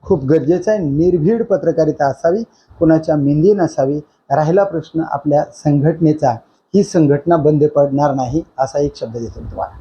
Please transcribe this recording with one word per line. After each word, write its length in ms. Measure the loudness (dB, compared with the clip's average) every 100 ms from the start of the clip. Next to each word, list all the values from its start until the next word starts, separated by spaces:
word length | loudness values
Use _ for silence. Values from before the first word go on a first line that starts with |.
खूप 220 | 0 -2
गरजेचं 460 | 2 0 2 -2 0
आहे. 100 | -2
निर्भीड 640 | 0 0 0 2 0 0
पत्रकारिता 680 | 0 -2 -2 0 -2 0 -2
असावी, 320 | -2 -2 -2 -6 _ _ -2
कुणाच्या 380 | 2 2 0 -2
मेंदी 360 | 0 2 2
नसावी. 480 | 2 0 -2 -2 -4 -8 _ _
राहिला 340 | -2 2 2
प्रश्न 380 | 0 -4 -6 -6 -6
आपल्या 340 | -6 0 0 -2
संघटनेचा, 760 | -4 0 2 0 2 0 2 0 -2 _ _ _
ही 100 | 0
संघटना 520 | 0 2 2 2 2 2
बंद 280 | 2 2
पडणार 500 | 2 2 0 2 0
नाही, 280 | 0 -2 -4 -6 -6
असा 200 | -4 -2
एक 180 | -4 -4
शब्द 200 | -10 -8
देतो 240 | -10 -12
मी 100 | -14
तुम्हाला. 240 | -10 -10 -12